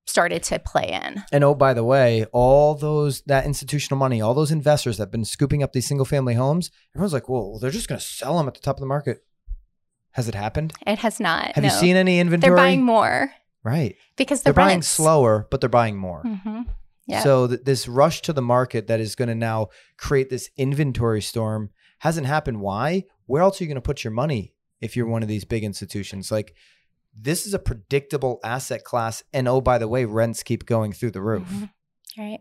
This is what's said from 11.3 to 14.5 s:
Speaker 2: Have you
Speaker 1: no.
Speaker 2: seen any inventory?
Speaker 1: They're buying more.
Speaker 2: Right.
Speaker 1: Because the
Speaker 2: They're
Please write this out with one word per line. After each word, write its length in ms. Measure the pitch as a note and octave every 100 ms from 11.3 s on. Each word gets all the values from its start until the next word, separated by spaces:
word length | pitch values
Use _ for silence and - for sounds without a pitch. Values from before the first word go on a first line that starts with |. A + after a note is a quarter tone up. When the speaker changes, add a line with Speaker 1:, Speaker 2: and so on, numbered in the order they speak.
| E3 - -
Speaker 2:
Have 80 |
you 40 | -
Speaker 1:
no. 80 | -
Speaker 2:
seen 180 | F3
any 240 | F#3 F#3 F3
inventory? 280 | F3 E3+ F3
Speaker 1:
They're 80 | F3+
buying 260 | - C4+
more. 500 | B3 A3 - - C4+ - _ _
Speaker 2:
Right. 340 | A2+ C3 A#2+ - _ -
Speaker 1:
Because 240 | E3+ C#4+
the 40 |
Speaker 2:
They're 80 | -